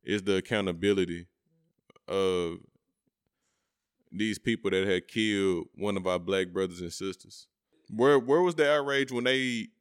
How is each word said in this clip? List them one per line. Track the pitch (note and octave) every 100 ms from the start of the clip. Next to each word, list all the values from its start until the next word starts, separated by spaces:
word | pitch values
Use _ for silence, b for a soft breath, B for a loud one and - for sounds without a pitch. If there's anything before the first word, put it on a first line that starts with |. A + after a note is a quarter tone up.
is | - G#2
the | G2 F#2+
accountability | - A2 G2 E2+ G2 G2+ F2+ E2+ E2+ _ _ _ _ _ _ - -
of | G2 F#2+ F2+ E2+ F2 - _ _ _ _ _ _ _ _ _ _ _ _ _ _
these | F#2 A2 G2+
people | - A2+ G2
that | F#2+ G2
had | F#2 -
killed | A2+ A2 G#2 G2 F2 -
one | - G2+ G2
of | F#2
our | F2+
black | E2+ G2 F#2
brothers | F2+ F#2+ F2
and | F2
sisters? | - G2 F2+ - - - _ _ _ _
Where, | G#2+ C3 C#3+
where | A#2+ D3+
was | F3+
the | D#3+ D3
outrage | D3 C#3 C#3 C3
when | B2
they | B2 C3 B2+ A#2 A2 _